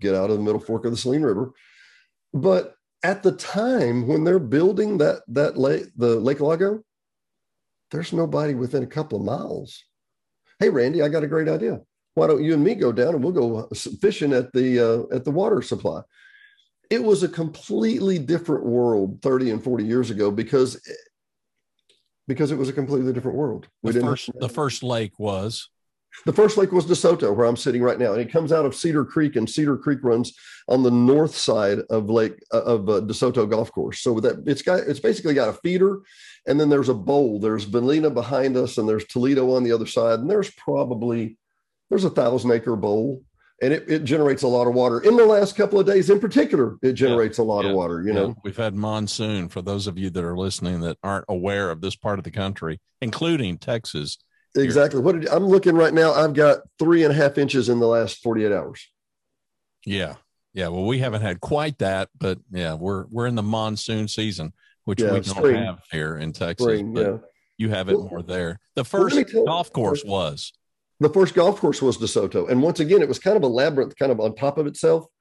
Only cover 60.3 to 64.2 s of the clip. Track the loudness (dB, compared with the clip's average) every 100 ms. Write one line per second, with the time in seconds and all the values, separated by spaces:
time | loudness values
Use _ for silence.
60.3 | _ _ -8 -6 -2 -2 -2 -2 -2 -4
61.3 | -4 -4 -2 -2 -2 -2 -2 -6 -6 -4
62.3 | -4 -8 -6 -6 -4 -6 -6 -8 -6 -4
63.3 | -4 -2 -2 -4 -6 -6 -4 -4 -4